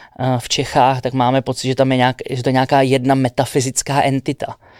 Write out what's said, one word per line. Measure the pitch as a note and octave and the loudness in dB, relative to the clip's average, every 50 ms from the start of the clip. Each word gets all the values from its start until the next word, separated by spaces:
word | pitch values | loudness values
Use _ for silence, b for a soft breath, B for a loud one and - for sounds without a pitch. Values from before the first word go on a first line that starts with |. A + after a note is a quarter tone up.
| B B B - | B B B -4
eh, | B2+ C3 B2+ A#2+ | -2 -2 -2 -2
v | - - | -4 -4
Čechách, | - - C3+ - - D3 B2 C3 C3+ B2+ | -4 -4 -4 0 2 2 4 4 2 0
tak | - B2+ B2 | -2 -4 0
máme | C3 B2 B2 C3 C3+ | 0 2 2 2 0
pocit, | B2+ C3 B2+ - - | 0 -2 -4 -4 -4
že | C3 C3 | -2 0
tam | B2+ C3+ C3 | 2 2 2
je | C3 | 2
nějak-, | B2+ B2 B2+ B2+ - - - | 2 2 2 0 -2 -8 -8
že | C3+ B2+ A#2+ | -6 -4 -2
to | C3+ | 0
je | C3 | 0
nějaká | B2+ C3+ B2+ D3 C#3 | 0 2 2 2 2
jedna | C3+ C3 C3 C3 B2 C3+ C3+ | 2 2 2 0 2 2 2
metafyzická | C3+ C3 B2+ - - C3 - - D3 B2 C3 C3 - - - C#3 C#3+ | 2 0 0 0 -2 -2 -2 0 -2 -2 -2 -4 -6 -4 -2 0 0
entita. | C3+ C#3 C3+ C3+ - - C#3 - - - - - B B B | 0 0 0 -2 -4 -6 -8 -6 -8 -12 -12 -14 B B B